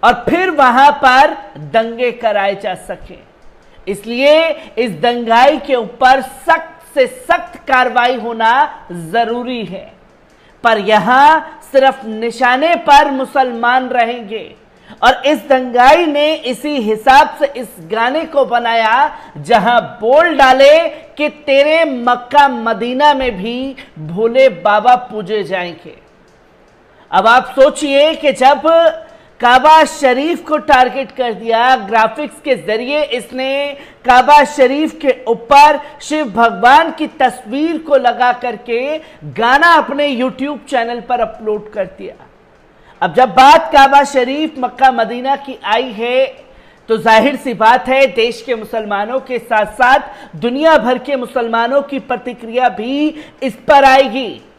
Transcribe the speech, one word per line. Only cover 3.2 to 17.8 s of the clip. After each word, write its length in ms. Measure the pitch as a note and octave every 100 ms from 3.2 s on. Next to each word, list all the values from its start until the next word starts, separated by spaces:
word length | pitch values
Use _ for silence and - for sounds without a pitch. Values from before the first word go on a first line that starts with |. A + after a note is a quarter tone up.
| _ _ - _ _ _ -
इसलिए 600 | G3 A3 A#3+ C#4 D#4 E4 D4 - -
इस 120 | A#3+
दंगाई 680 | D#3+ A#3+ A#3+ A#3 A3+ C4+ D4
के 160 | -
ऊपर 460 | B3+ G#3 - B3+ C4+
सख्त 720 | - - - D#4+ - - -
से 120 | D4 B3
सख्त 500 | - - F4 - -
कार्रवाई 600 | - C4 B3 A#3 B3 B3+
होना 680 | A3 A3+ A3+ B3 D4 - -
जरूरी 720 | F3 D#3+ G#3+ A3+ A#3+ A#3+ B3
है, 280 | F#3+ F#3 - _ _ _ _ _ _ _
पर 140 | A#3 A3
यहां 640 | G3 G#3+ F#3 B3+ C#4+ D#4+ D4+ - -
सिर्फ 280 | C4+ C4+ C4
निशाने 720 | A3 A3 A#3 A3+ B3 B3+ D#4+
पर 360 | E4+ E4+ C#4+ D4
मुसलमान 760 | C4+ B3+ C#4+ B3+ A#3 A#3+ B3+ B3+
रहेंगे। 720 | B3+ A#3 A#3+ G#3 G#3+ E3+ - _ _ _ G#3+
और 200 | A#3 C4 C4
इस 120 | D4 -
दंगाई 580 | C4 B3 A#3+ B3+ D#4+ E4+
ने 280 | C#4+ D4
इसी 420 | D#4 A#3+ A#3+ D4+ C#4+
हिसाब 580 | G#3+ G#3+ A#3+ C4+ D4+ -
से 80 | C#4+ B3
इस 120 | B3 -